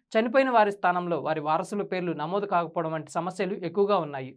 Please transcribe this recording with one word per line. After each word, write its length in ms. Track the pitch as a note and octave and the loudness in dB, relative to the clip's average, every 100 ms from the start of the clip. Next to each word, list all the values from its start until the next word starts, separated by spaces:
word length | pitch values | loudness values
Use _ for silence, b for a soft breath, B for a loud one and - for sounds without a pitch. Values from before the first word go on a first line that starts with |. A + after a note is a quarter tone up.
| _ | _
చనిపోయిన 400 | A3 A#3 C4+ C4 | 0 2 4 4
వారి 220 | A#3+ G#3 | 6 4
స్థానంలో 480 | G3+ F3+ F3+ F3 D#3+ | 2 0 0 0 -2
వారి 200 | C3+ D#3+ | -2 -2
వారసుల 420 | D3 D#3+ F3 G#3 | 0 0 0 -6
పేర్లు 300 | G3 F#3 F3 | -4 -4 -4
నమోదు 340 | D3+ D#3 G3 G3+ | -4 -4 -4 0
కాకపోవడం 460 | F3+ D#3+ E3+ D#3+ | 0 0 -2 -4
వంటి 200 | D#3+ D3+ | -4 -6
సమస్యలు 420 | F3 F3 F3 F#3 | -6 -4 -4 -4
ఎక్కువగా 440 | G#3+ E3+ F3 G3+ G3 | -4 -4 0 2 2
ఉన్నాయి. 340 | D3 C#3 C3 | 0 -6 -10